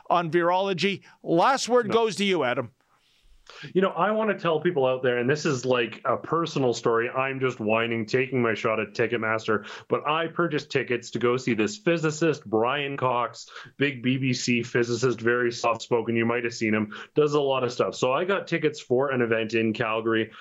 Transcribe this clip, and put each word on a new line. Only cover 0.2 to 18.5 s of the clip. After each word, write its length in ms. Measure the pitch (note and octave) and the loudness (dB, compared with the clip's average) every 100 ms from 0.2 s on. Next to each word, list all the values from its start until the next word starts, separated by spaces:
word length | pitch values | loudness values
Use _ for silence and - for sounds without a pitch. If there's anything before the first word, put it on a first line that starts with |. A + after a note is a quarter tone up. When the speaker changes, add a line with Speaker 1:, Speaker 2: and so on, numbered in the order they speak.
| E3+ | 2
Speaker 1:
virology. 720 | E3+ E3+ F3+ G3 F3 F#3+ F#3 - - | 2 4 2 0 0 -2 -2 -8 -14
Last 440 | - E3 G#3+ C4+ - | 0 4 4 4 2
word 200 | B3 G#3+ | 2 4
Speaker 2:
No. 80 | A3+ | 2
Speaker 1:
goes 200 | A3+ E3 | 2 0
to 60 | |
you, 200 | G3+ F#3 | 0 2
Adam. 260 | B2+ B2+ A#2+ _ _ _ _ _ _ _ - - D3 F3+ | 2 0 -4 _ _ _ _ _ _ _ -20 -20 -4 0
Speaker 2:
You 80 | |
know, 60 | F#3+ | 0
I 200 | - F#3 | 2 0
wanna 260 | A3 A3 G3 | 0 0 0
tell 200 | E3+ D#3+ | 0 0
people 280 | F3 C#3 C3 | 0 2 2
out 160 | B2+ | 2
there, 160 | B2+ B2 | 0 0
and 100 | A#2+ | 2
this 160 | D3+ E3 | 0 0
is, 200 | C3 B2+ | -2 2
like, 360 | B2 A#2 - | 2 0 -4
a 140 | C#3 A2+ | -4 -2
personal 560 | - D#3+ D#3+ D3+ C3 | -2 -2 -2 0 0
story. 380 | A2+ B2+ A2+ A#2+ | 2 2 2 0
I'm 280 | B2+ C3 C3+ | -2 -4 -2
just 200 | C3 A#2+ | -4 -2
whining, 480 | G#2+ A2 A#2 A2+ A2 | 0 0 0 -2 0
taking 340 | B2+ C3 C3 | 0 0 2
my 140 | A#2 G#2 | 0 2
shot 240 | A#2 A2 | 0 0
at 160 | G#2+ - | -2 -2
Ticketmaster, 720 | A2+ A#2 A2 A2 A2 G#2 - - - | -2 0 -2 -2 0 -2 -2 -14 -4
but 140 | B2 D3 | -4 -2
I 180 | D#3 E3 | -2 -4
purchased 460 | E3+ E3+ C#3+ C#3+ | -2 -2 -2 -2
tickets 400 | C3+ A2+ A#2+ - | -4 -2 -4 -4
to 80 | A#2 | -2
go 180 | A#2+ B2 | 0 0
see 160 | B2 | 0
this 240 | G#2+ G#2 - | 0 0 -2
physicist, 640 | - E3+ D#3 D3+ E3 C#3 | -2 0 0 0 -2 -2
Brian 540 | G#2+ A2 A#2 C#3+ C#3+ C#3 | -2 0 0 0 -4 -2
Cox, 500 | B2+ A#2+ A#2 A#2 - - - - | -2 0 -2 -6 -18 -18 -14 -2
big 240 | C#3 C3 | -2 0
B 160 | B2 C3 | -2 0
B 160 | C3+ | 0
C 300 | B2 - A#2+ | -2 0 -2
physicist, 580 | A#2 B2 A#2 A#2 B2+ A2 | 0 -2 0 0 0 0
very 300 | A2+ B2 A#2+ | 0 2 0
soft-spoken. 640 | A#2 A#2+ A2+ - A#2+ A2+ A#2 | 0 -2 -2 0 -2 0 0
You 100 | A#2 | 0
might 180 | A#2+ | 0
have 120 | A#2 A#2 | -4 -2
seen 180 | A2 | 0
him, 180 | G#2+ G#2 - - | 0 0 -6 -6
does 220 | - D3+ D3 | 2 2 4
a 40 | |
lot 240 | C#3 C3 | 2 2
of 80 | B2 | 0
stuff. 220 | A#2+ G#2 | 0 -2
So 200 | F#2+ B2+ | 0 0
I 120 | C3+ F3+ | 0 0
got 220 | G3 | -2
tickets 320 | - | -2